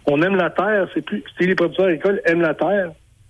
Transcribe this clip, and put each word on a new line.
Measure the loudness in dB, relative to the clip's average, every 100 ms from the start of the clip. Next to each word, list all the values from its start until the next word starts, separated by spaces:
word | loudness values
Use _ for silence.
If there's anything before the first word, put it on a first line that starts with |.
| 0
On | 2
aime | 2 2
la | 0
terre, | 0 0 0 0
c'est | -4
plus, | -6 -8 -8 -2
si |
les | 0 2
producteurs | 0 2 0
agricoles | 2 0 0
aiment | 0 2
la | 0
terre, | 0 0 0 -2 -8 _ _